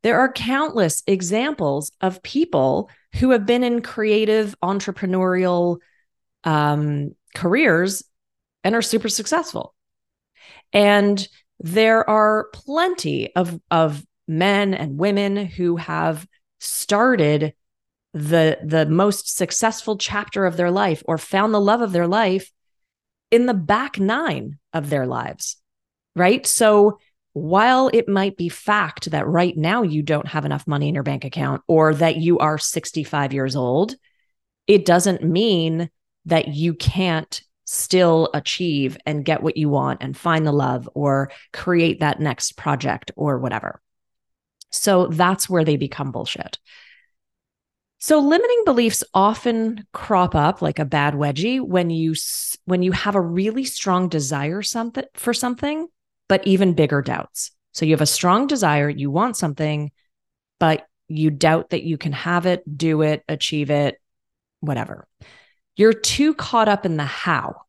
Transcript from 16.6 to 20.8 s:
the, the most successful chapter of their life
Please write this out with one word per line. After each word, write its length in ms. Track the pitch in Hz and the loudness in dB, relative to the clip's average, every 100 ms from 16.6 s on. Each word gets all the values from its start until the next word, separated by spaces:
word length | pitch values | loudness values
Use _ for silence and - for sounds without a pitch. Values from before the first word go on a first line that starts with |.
| - - - 202 254 233 147 151 151 _ _ _ _ _ _ | -10 -8 -2 2 2 4 2 2 -2 _ _ _ _ _ _
the, 440 | 156 147 165 160 - | -8 0 4 4 0
the 220 | 156 160 151 | 0 0 2
most 500 | 165 202 202 - - | 2 2 0 -6 -6
successful 640 | 180 - 226 220 - 202 | -4 -2 -2 -2 -6 -6
chapter 480 | - 208 208 202 190 | -4 -6 -6 -2 -2
of 100 | 170 | 0
their 140 | 175 | 0
life 320 | 185 | 2